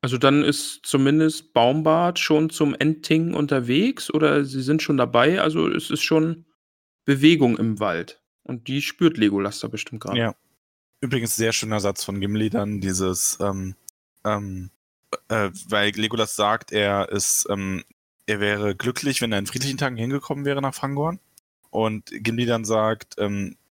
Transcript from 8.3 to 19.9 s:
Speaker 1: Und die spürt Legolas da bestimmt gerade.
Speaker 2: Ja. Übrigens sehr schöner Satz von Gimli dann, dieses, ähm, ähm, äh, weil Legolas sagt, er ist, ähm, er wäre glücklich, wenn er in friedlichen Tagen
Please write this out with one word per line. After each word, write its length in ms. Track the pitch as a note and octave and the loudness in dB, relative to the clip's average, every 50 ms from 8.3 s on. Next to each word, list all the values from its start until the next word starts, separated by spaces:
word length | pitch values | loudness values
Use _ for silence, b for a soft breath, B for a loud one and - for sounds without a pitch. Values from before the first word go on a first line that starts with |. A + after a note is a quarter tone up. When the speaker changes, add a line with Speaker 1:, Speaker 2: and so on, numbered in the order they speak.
| _ _ _ | _ _ _
Speaker 1:
Und 240 | - B2+ A#2+ A2+ - | -10 -10 -10 -8 -6
die 140 | C3 C#3+ | -4 -4
spürt 360 | C#3 - - _ F3 E3 - A2+ | -4 -6 -4 _ 2 2 4 4
Legolas 420 | A2 G#2 G2+ G2+ G2 G2+ G#2 - | 2 2 2 2 -2 -2 -4 -6
da 80 | - A2+ | -10 -10
bestimmt 340 | - G#2+ - - - A2 | -8 -10 -10 -10 -12 -12
gerade. 160 | - - G2 A#2 | -8 -4 -2 0
Speaker 2:
Ja. 180 | A#2 A2+ G#2 _ _ _ _ _ _ _ _ _ _ _ _ _ | -2 -2 -4 _ _ _ _ _ _ _ _ _ _ _ _ _
Übrigens 340 | - B2+ B2 B2+ A2+ A2+ - | -6 -2 -2 -2 -2 -2 -2
sehr 180 | - A2+ A2+ A2+ | 0 0 0 0
schöner 260 | - - A2 G#2+ G#2+ | 0 -2 -2 -2 -2
Satz 240 | G2 G2+ G2 - - | 0 -2 -2 -4 -6
von 160 | - G2 G2+ | -6 -4 -4
Gimli 300 | G2 G2+ G#2 G#2+ G#2+ A2 | -2 -2 -2 0 -2 0
dann, 300 | G#2 A2+ G2+ G#2 G#2+ G2+ | 0 -2 -2 -2 -4 -4
dieses, 560 | F#2+ F#2+ F#2+ F#2 F#2+ F#2 F#2 F2+ - - - - | -2 -2 -2 0 0 -2 -2 -2 -2 -4 -2 -2
ähm, 340 | - G2+ G2 G2 F#2+ F#2+ G2 _ _ - _ _ _ _ _ _ _ | -4 -4 -4 -4 -8 -10 -10 _ _ -20 _ _ _ _ _ _ _
ähm, 460 | G#2+ G#2+ G#2 G#2 G2 F#2+ F#2 F2+ F#2 _ _ _ _ _ _ _ _ - - _ _ | -4 -4 -4 -4 -8 -8 -10 -10 -12 _ _ _ _ _ _ _ _ -12 -12 _ _
äh, 200 | A2+ A2 G#2 G2 E2 F#2+ - - | -2 0 0 -2 -4 -10 -10 -2
weil 240 | G#2+ G#2 G2+ G#2 | 0 2 2 2
Legolas 440 | G2+ G#2 G#2+ A2 - A#2 A2 G#2 - | 0 0 -2 -2 0 0 -2 -2 0
sagt, 360 | - G#2+ G#2 A2 A2+ - - | 0 2 2 2 0 -2 -4
er 380 | - G#2+ G#2 G2+ G2+ G2+ G2 - | -2 0 2 2 2 0 0 0
ist, 380 | - G#2 - - - - - - | -2 -2 -2 0 0 -2 0 -2
ähm, 340 | G#2 G2 G2 F#2+ F#2+ F2+ - _ _ _ _ _ _ _ _ - | -2 -4 -2 -4 -4 -6 -8 _ _ _ _ _ _ _ _ -4
er 120 | A2 G2+ | -2 0
wäre 360 | G2+ G#2 G#2 G#2 G#2 G#2 G2 | 0 0 0 0 0 -2 -2
glücklich, 460 | F#2 - B2 A#2 - - C#3 C3 - | -2 -4 -6 -4 -2 -2 -2 -2 -2
wenn 100 | B2 A#2 | -2 -2
er 80 | A2 G2 | -2 -2
in 80 | G2+ G2 | -2 -4
friedlichen 300 | - - C3 C#3 C3 - | -6 -6 -6 -6 -4 -4
Tagen 200 | D3 C3+ | -4 -4